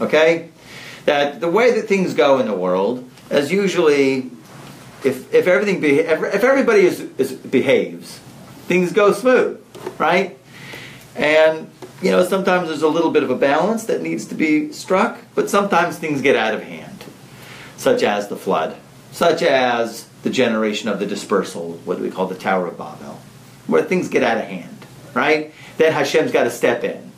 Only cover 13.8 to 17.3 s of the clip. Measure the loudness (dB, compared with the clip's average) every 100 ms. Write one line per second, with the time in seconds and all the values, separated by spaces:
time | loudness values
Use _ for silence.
13.8 | -2 -4 -4 -6 -8 -4 0 0 -2 -8
14.8 | -2 0 0 -4 -8 -4 0 0 2 0
15.8 | 0 -4 -4 0 2 2 0 -4 -8 -16
16.8 | -16 -18 -20 -20 -20